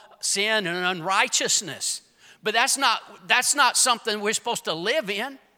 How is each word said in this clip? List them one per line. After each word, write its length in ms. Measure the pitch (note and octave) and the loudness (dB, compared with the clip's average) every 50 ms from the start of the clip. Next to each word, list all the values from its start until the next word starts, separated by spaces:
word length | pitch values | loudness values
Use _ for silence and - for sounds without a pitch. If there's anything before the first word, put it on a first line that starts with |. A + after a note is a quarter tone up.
| - - - - | -20 -20 -16 -8
sin 480 | - - - G3 G3+ G#3+ A3 G#3+ G3 | -4 -4 -2 0 0 2 0 0 0
and 180 | E3+ E3+ F3+ F3+ | -2 -2 -2 -2
unrighteousness. 1160 | F3+ F#3 F3+ D#3 F3+ F#3+ G#3 A#3+ B3+ - - C#4+ G#3+ - - A3 E3 C3+ G2+ - - - - - _ _ _ - - - _ - | -2 -2 -2 -2 0 2 2 2 2 0 0 0 0 0 -2 -2 -4 -8 -6 -6 -6 -6 -6 -10 _ _ _ -20 -20 -20 _ -6
But 100 | G#3 G#3 | -2 0
that's 240 | A#3 B3+ C4 - | 2 2 2 2
not, 520 | C4 C#4 B3 A3 - - - - - F3+ E3+ | 2 2 2 0 0 -4 -10 -18 -18 -2 0
that's 260 | A3 A#3+ B3 - - | 0 2 2 2 2
not 220 | C#4+ C#4 A#3+ G#3+ | 4 4 4 4
something 440 | - - C4 A#3+ A3 - A3+ G#3 G#3+ | 4 2 2 2 0 -2 -4 -4 -2
we're 120 | G3+ G#3 A3 | -2 -2 -2
supposed 320 | - - A#3+ A3+ - - | -2 -2 -4 -4 -4 -4
to 100 | G#3+ E3+ | -4 -4
live 340 | D#3+ E3+ G#3 C4+ D#4+ C4 F#3+ | -2 -2 0 0 0 -2 -2
in. 300 | D#4 G3 A#3 C#4 C4+ C4 _ _ _ | -4 -4 -4 -6 -8 -14 _ _ _